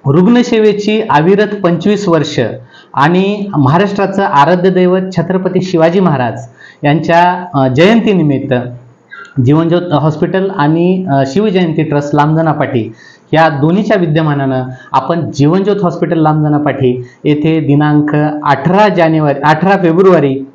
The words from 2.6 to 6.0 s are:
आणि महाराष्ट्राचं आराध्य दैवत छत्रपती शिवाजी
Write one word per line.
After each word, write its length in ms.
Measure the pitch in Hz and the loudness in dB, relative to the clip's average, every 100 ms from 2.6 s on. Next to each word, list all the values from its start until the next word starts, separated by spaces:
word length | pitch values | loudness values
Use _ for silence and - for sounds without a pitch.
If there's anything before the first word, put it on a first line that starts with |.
| - - - | -16 -20 -10
आणि 540 | - 147 175 196 202 202 147 | -2 0 2 0 -4 -4 0
महाराष्ट्राचं 640 | 131 170 202 202 190 196 | 2 2 0 -2 -2 -2
आराध्य 480 | 196 143 147 180 185 | 0 2 2 2 2
दैवत 300 | 185 180 185 185 - | 2 2 0 -2 -4
छत्रपती 460 | 160 185 185 180 | -2 -2 -2 -2
शिवाजी 380 | - 165 165 190 | -2 0 2 2